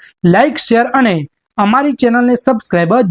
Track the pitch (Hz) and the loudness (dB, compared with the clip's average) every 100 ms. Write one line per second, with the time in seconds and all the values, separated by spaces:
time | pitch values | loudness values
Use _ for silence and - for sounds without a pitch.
0 | - _ 175 190 285 - - 233 240 269 | -20 _ 2 2 2 -2 -2 0 0 0
1 | 240 170 143 _ _ - 202 254 294 247 | 0 -2 -6 _ _ -4 0 0 0 0
2 | 240 240 247 247 - 226 - 175 170 233 | 0 0 0 0 -2 -4 -2 -2 0 0
3 | 202 | 0